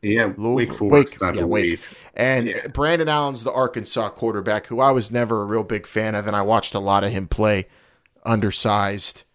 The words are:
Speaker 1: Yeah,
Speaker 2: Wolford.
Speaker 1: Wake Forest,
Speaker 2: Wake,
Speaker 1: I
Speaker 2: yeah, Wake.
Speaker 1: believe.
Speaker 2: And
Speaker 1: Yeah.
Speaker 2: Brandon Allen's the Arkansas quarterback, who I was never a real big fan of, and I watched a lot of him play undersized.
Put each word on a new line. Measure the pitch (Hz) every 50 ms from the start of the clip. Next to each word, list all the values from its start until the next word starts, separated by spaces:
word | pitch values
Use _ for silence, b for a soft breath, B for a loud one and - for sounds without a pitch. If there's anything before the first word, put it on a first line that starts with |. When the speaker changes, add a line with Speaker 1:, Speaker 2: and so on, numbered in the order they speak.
Speaker 1:
Yeah, | - 104 104 117 113
Speaker 2:
Wolford. | 101 95 98 104 117 123
Speaker 1:
Wake | 131 120 113 -
Forest, | - 107 101 147 147 139 - - -
Speaker 2:
Wake, | 95
Speaker 1:
I | 90 87 -
Speaker 2:
yeah, | 85
Wake. | 82 95 104 95
Speaker 1:
believe. | 87 82 85 - - - - - - _
Speaker 2:
And | - 117 131 135 127 120 120
Speaker 1:
Yeah. | - 113 - -
Speaker 2:
Brandon | 123 131 143 156 170 170 160 151
Allen's | 151 151 147 143 135 120 113
the | 127
Arkansas | - 131 131 120 - 117 104 - - 120 110 104
quarterback, | - - 117 117 107 104 95 113 107 107 - -
who | 117 117
I | 131 139
was | 131 131 110 104
never | 110 120 120 107 113 110
a | 101
real | 101 107 113 107
big | - 117 104 -
fan | - - 110 110 110 107
of, | 104 104
and | 104 104 104
I |
watched | 98 101 110 110 - - -
a | 101
lot | 98 98 98 101 101
of | 101
him | 107 95 95 87
play | - - 107 107 104 98 92 b b b b b b b b b b _ _
undersized. | - 117 110 104 104 95 - - 113 104 104 101 101 101 101 - - - - - _ _